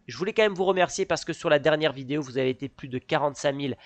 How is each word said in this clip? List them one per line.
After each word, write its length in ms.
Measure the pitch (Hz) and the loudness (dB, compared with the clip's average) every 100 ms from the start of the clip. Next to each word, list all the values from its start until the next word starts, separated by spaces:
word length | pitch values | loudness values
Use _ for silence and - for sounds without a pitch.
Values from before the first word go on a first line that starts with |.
| - | -16
je 80 | 117 | -6
voulais 160 | 190 | -2
quand 100 | 220 | 2
même 100 | 214 | 2
vous 120 | 185 | 2
remercier 420 | 190 185 175 - 190 | 2 2 2 0 -2
parce 180 | 160 | -2
que 80 | - | -4
sur 160 | 156 165 | -4 2
la 120 | 147 | 4
dernière 320 | 143 151 156 | 4 4 2
vidéo, 280 | 135 131 147 | -2 -4 -4
vous 180 | 127 123 | -4 -2
avez 120 | 131 | 0
été 180 | 127 139 | -2 -8
plus 200 | - 139 | -12 -10
de 100 | 127 | -10
quarante-cinq 540 | - 151 143 135 147 | -2 0 0 0 -2
mille 240 | 139 139 113 | -2 -2 -6